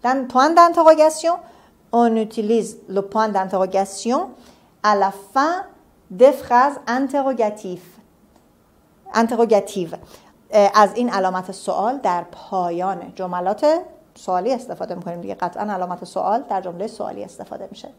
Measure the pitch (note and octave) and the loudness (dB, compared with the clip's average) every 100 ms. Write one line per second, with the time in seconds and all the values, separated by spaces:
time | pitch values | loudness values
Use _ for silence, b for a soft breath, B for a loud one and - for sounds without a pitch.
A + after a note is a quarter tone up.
0 | A#3 C4+ B3 B3 D4 E4+ E4+ E4+ D#4+ D#4 | -2 -2 0 2 4 6 6 8 6 8
1 | D#4 D#4 E4 F4 B B B _ _ A#3 | 4 2 -2 -2 B B B _ _ 2
2 | A#3 A3+ A3 A3+ G#3 A#3 G3 - - G3 | 2 2 -2 -4 0 0 0 -12 -6 -4
3 | G3 A3 A3 G3 F#3 F#3+ F#3 F#3+ G3 - | -2 -2 0 -2 -2 -2 0 0 -2 -6
4 | A3+ C4+ G4 B B B B _ G#3+ G3+ | -2 -2 -4 B B B B _ 0 2
5 | G3 G3 - C4+ D4+ F#4 G4 _ _ _ | 0 -2 -4 -2 0 -2 -8 _ _ _
6 | _ F#3 C4 C4+ - A#3+ C#4 C#4 - B3 | _ 4 4 4 2 4 4 0 -4 -2
7 | C4+ C#4+ C4+ A#3+ G#3+ G#3+ F#3+ F3+ - - | -2 -2 -2 0 -2 -4 -12 -12 -14 -20
8 | _ _ _ _ _ _ _ _ _ _ | _ _ _ _ _ _ _ _ _ _
9 | G4 A3+ A3+ A#3 A3+ G3+ G3 G3 E3 F3 | -4 0 0 0 2 2 0 -8 -8 -10
10 | B B B _ _ G#3 G3+ G#3+ G3+ G#3 | B B B _ _ 4 6 6 4 2
11 | A#3+ F#3+ F#3 F#3 F#3 F#3 - F3+ G#3 C4+ | -2 0 -2 -4 -8 -10 -6 -2 -2 -2
12 | G3+ F3 F3 - - F#3+ F3 F3 F#3 F3+ | -2 -2 -6 -18 -6 -4 -2 -2 -4 -6
13 | F3 - F#3 F3+ F3+ G#3 D4+ E4 - - | -12 -10 -8 -4 -4 0 0 0 -4 -20
14 | _ - - F3+ G#3+ C4+ A#3+ F3 - F3 | _ -14 -4 -2 -2 -4 -6 -10 -10 -8
15 | F3 F3 F#3+ F#3+ F3 - G#3 F#3+ F3+ F3+ | -10 -10 -12 -8 -8 -6 -6 -6 -6 -8
16 | F3 F#3+ F#3 A3+ C#4+ G3 F#3 E3+ A3 A3+ | -8 -6 -2 -2 -2 -6 -6 -10 -12 -10
17 | - G3+ F#3+ - G3 - F#3+ G3+ C#4+ | -12 -10 -16 -16 -16 -16 -16 -18 -20